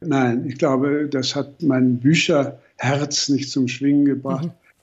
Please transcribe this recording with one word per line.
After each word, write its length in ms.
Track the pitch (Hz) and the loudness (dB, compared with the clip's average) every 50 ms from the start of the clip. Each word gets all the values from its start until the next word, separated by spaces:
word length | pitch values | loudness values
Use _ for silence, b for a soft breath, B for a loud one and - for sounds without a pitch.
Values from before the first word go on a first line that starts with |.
Nein, 440 | - 160 139 135 127 120 117 123 - | -4 -2 0 2 2 2 0 -2 -4
ich 120 | 139 - - | -4 -4 -2
glaube, 480 | 170 143 135 127 139 143 147 147 151 139 | 0 2 2 2 2 0 0 -2 -2 -2
das 260 | 143 131 123 - - | -2 -2 -2 -2 -4
hat 280 | 143 131 - - - 165 | -4 -6 -6 -8 -4 0
mein 340 | 139 131 127 127 127 123 | 0 2 4 2 2 2
Bücherherz 1300 | 120 120 143 165 151 - - 160 143 131 - - - _ _ _ - - 127 143 143 147 143 - - - - | 2 4 4 4 4 2 2 2 2 0 -2 -6 -14 _ _ _ -6 -2 -2 0 -2 -2 -2 -4 -4 0 0
nicht 200 | 139 123 139 - | 0 0 -2 -2
zum 180 | - 139 127 | -2 -2 -2
Schwingen 380 | 120 - - 139 143 143 143 143 | -2 -2 -2 0 2 4 4 4
gebracht, 460 | 143 135 - 131 135 135 143 165 170 - _ b b b b | 2 2 0 -4 -4 -4 -4 -4 -6 -8 _ b b b b